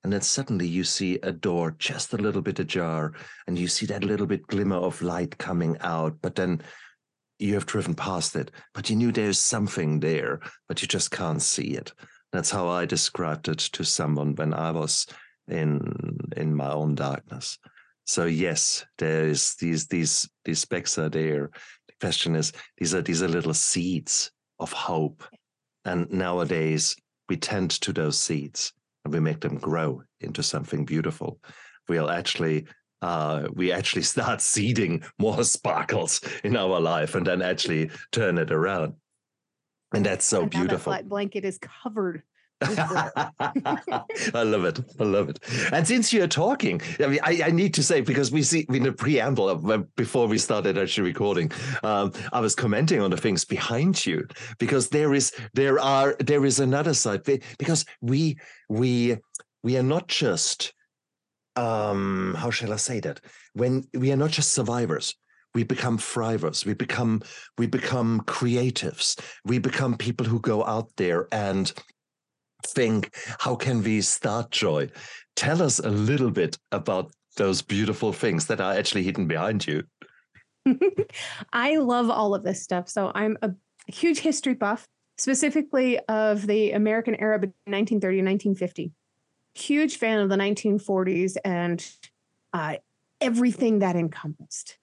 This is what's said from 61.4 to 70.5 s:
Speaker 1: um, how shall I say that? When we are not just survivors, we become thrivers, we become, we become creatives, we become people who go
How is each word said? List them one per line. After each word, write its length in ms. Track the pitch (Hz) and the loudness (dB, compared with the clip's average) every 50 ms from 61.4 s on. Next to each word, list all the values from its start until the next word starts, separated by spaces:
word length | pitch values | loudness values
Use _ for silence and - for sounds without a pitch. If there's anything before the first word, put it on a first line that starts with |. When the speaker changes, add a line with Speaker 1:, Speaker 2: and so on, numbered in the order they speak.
| _ _ _ | _ _ _
Speaker 1:
um, 800 | 127 120 113 113 107 104 104 101 98 98 95 95 95 95 92 90 | -2 0 0 0 0 0 0 0 0 0 0 0 0 -2 -2 -2
how 140 | 80 85 120 | -2 -2 -2
shall 220 | 117 - 120 104 107 | -2 -2 -2 -4 -4
I 40 | |
say 220 | 107 - - 127 107 | -2 -4 -4 -4 -4
that? 220 | 80 80 71 - _ - - - - _ _ | -4 -6 -8 -8 _ -20 -20 -20 -20 _ _
When 340 | 101 120 127 127 135 135 - - | 0 2 2 2 0 -2 -4 -4
we 180 | 127 131 135 | 0 2 4
are 60 | 139 | 4
not 140 | 131 147 156 | 4 2 2
just 220 | 156 - 147 - - | 2 2 2 2 2
survivors, 640 | - 127 110 120 123 120 92 76 - - - - _ _ _ _ _ _ _ _ | 2 2 0 2 0 0 0 0 -2 -2 -6 -8 _ _ _ _ _ _ _ _
we 80 | 117 113 | -2 0
become 340 | 113 135 127 - 123 113 | 0 0 0 0 0 0
thrivers, 680 | 107 - - - 120 113 113 113 104 78 80 78 - - | 0 -2 -4 -4 -2 0 0 0 0 0 -2 -2 -2 -2
we 80 | 101 104 | -2 -2
become, 480 | - - - - - 120 117 110 107 104 - - - - - _ | -2 -2 -4 -2 0 2 2 2 0 -2 -6 -18 -20 -20 -14 _
we 80 | - 120 | -2 -2
become 540 | 113 113 123 - - 127 127 117 113 113 110 | 0 0 -2 -2 0 0 0 2 2 2 2
creatives, 960 | 107 - 123 - 123 123 120 123 123 127 127 - - - - - - - - - - - - - _ | 0 -2 -4 -2 0 2 2 2 2 0 0 -2 -4 -6 -4 -2 -2 -2 -2 -4 -8 -16 -18 -12 _
we 120 | 95 117 127 | -2 0 0
become 360 | - 208 - - 135 127 117 | 0 0 0 0 0 0 0
people 280 | - - 117 120 - 123 | -2 -2 -4 -2 0 0
who 120 | 113 117 117 | 0 0 0
go 240 | 110 123 | 2 0